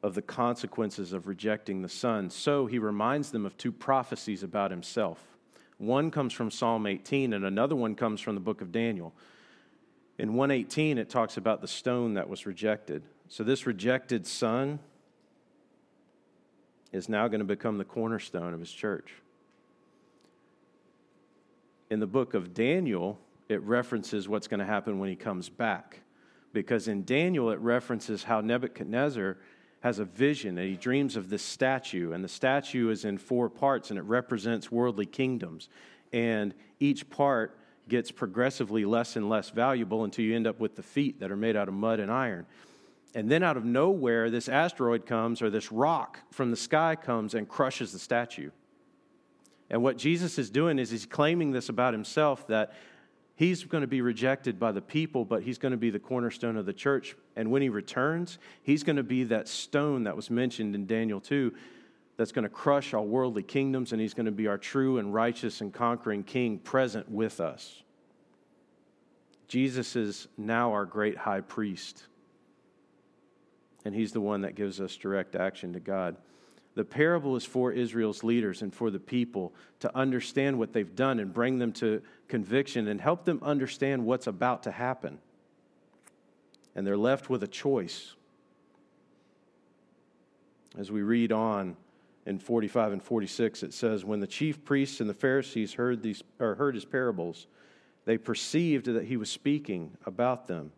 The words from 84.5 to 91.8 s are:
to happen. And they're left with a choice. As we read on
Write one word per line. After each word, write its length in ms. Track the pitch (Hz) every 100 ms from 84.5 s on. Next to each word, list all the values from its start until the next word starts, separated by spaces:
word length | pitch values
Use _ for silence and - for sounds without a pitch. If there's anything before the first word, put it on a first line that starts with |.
| 123
to 80 | -
happen. 480 | - 123 127 - 73 _ _ _ _ _ _ _ _ - _ _ _ _ _ _
And 120 | 95 98
they're 100 | 101
left 320 | 113 135 -
with 140 | 127
a 60 | 98
choice. 680 | - 143 135 87 - - - _ _ _ _ _ _ _ _ _ _ _ _ _ _ _ _ _ _ _ _ _ _ _ _ _ -
As 140 | 98
we 100 | 107
read 300 | 101 117 117
on 440 | 110 113 104 92 85